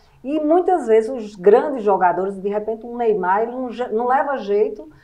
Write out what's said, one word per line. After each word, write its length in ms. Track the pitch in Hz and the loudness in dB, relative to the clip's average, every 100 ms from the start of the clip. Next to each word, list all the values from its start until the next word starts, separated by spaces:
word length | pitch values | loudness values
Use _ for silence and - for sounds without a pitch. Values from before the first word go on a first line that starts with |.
| _ _ | _ _
E 160 | 254 311 | -6 -4
muitas 480 | 302 349 359 349 240 | 2 2 2 0 2
vezes 220 | 220 220 | 2 2
os 260 | 262 208 196 | -4 -10 -2
grandes 480 | 180 233 311 269 | 4 6 4 -2
jogadores, 560 | 208 185 180 175 196 196 | 0 2 2 2 -2 -4
de 80 | 196 | -4
repente 360 | 208 214 226 240 | -4 -4 -8 -8
um 100 | 240 | -4
Neymar, 460 | 233 185 180 196 | 0 0 2 0
ele 100 | 233 | 0
não 200 | 254 254 | -4 -8
je-, 200 | 214 247 | -6 -4
não 160 | 214 247 | -2 0
leva 300 | 269 285 262 | 0 0 -4
jeito 500 | 202 202 214 - - - | -2 0 0 -4 -16 -20